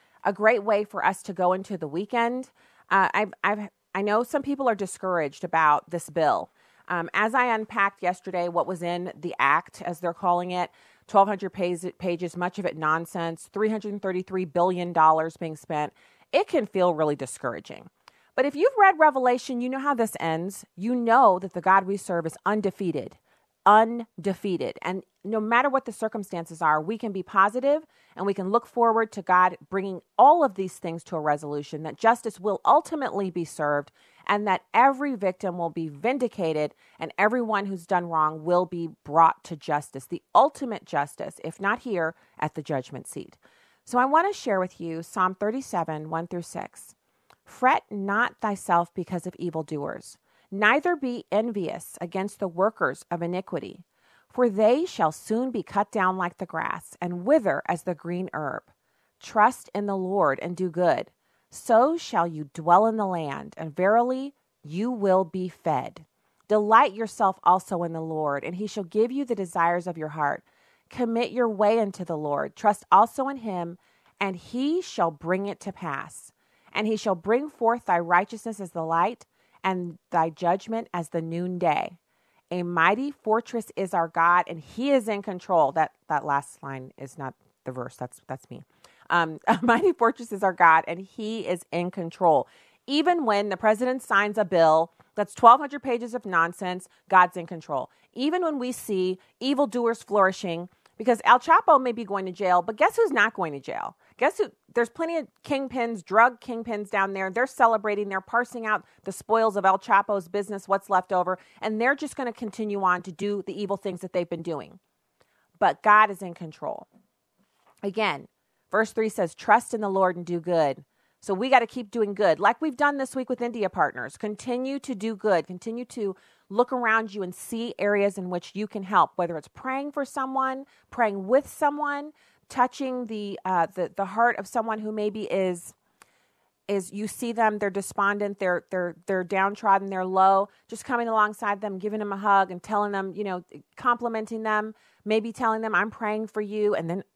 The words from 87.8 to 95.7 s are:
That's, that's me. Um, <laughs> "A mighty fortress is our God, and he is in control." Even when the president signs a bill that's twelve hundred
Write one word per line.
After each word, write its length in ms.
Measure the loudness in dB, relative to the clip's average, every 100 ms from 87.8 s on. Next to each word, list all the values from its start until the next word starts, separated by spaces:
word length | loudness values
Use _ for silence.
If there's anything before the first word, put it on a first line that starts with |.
| -10 -10
That's, 240 | -12 -12 -14
that's 220 | -14 -14
me. 140 | -20 -20 _ -20 _ _
Um, 300 | 0 0 -2
<laughs> 40 | 0
"A 120 | 2
mighty 320 | 2 4 2
fortress 400 | 2 2 0 -8
is 100 | -2
our 120 | -2
God, 300 | 4 6 6 2
and 120 | -8
he 460 | -10 -10 -8 -6 -6
is 200 | -6 -4
in 200 | -4 -4
control." 580 | -6 -10 0 4 4 2 _ _ _ -4
Even 400 | 0 2 2 2
when 240 | 0 0
the 80 | 0
president 440 | 2 2 0 -4
signs 360 | 0 2 2 0
a 80 | 0
bill 460 | 6 6 6 2 _ _
that's 200 | -6 -6
twelve 260 | 6 8 8
hundred 220 | 6